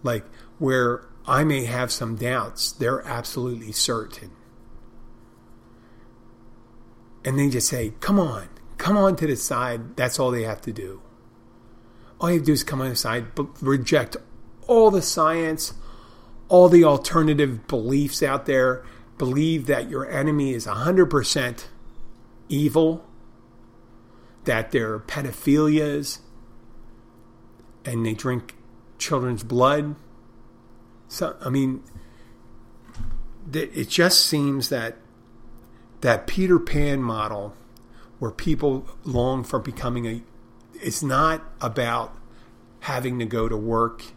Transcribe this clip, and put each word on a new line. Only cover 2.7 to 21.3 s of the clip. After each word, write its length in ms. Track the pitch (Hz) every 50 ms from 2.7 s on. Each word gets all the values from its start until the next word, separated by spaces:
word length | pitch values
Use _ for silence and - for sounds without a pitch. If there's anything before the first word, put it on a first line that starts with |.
they're 340 | - - 131 117 131 131 -
absolutely 680 | - 123 120 117 - - 135 123 127 123 113 113 107
certain. 600 | 104 - - - 120 110 107 - - - - 90 - - - - - - - - - - - - - - - - - - - - - - - - - - - - - - - - - - - - - - - - - - - - - - - - - - - - - - - - - - -
And 120 | 131 131
they 120 | 139 143 143
just 180 | 127 120 -
say, 260 | - - 123 113 107 110 -
"Come 200 | - 190 202 202
on, 280 | 175 151 120 - - - - - - - -
come 180 | - - 180 202
on 220 | 208 196 190 180
to 100 | - 165
the 80 | 151 131
side." 640 | 117 - - 135 123 127 123 120 117 117 123 -
That's 200 | - 127 123 -
all 140 | - 131 127
they 120 | 123 120 110
have 180 | 110 104 -
to 100 | - 117
do. 300 | 110 107 98 92 95 - - - - - - - - - - - - - - - - - - - - - - - - -
All 100 | 175 170
you 60 | 175
have 80 | 165 139
to 20 |
do 60 | 151 151
is 100 | 131 -
come 180 | - 147 131
on 80 | 131 131
the 60 | 120
side, 400 | - - 113 113 120 113 110 -
but 260 | 160 143 - - -
reject 540 | - 135 139 135 117 - 160 143 117 - - - - - - - - - - - -
all 220 | - 240 226 226 214
the 120 | 196 185
science, 720 | 165 - - - 156 156 165 165 165 160 160 - - - - - - - - - - - - - - - - - -
all 220 | - 185 180 180 180
the 140 | 175 170 170
alternative 840 | 156 143 139 - - - 165 156 156 147 143 147 135 120 110 -
beliefs 560 | - - 120 110 123 135 143 143 139 - - 156
out 220 | 135 135 127 131
there. 380 | - 135 131 127 131 127 127 - - - - - - -
Believe 500 | - 139 127 131 143 156 165 165 151 120
that 220 | 135 151 120 - -
your 200 | - 131 135 -
enemy 440 | - 135 143 156 156 147 139 135 127
is 120 | 117 110
a 100 | 110 101
hundred 320 | 104 127 170 185 185 175
percent 600 | - 151 139 113 -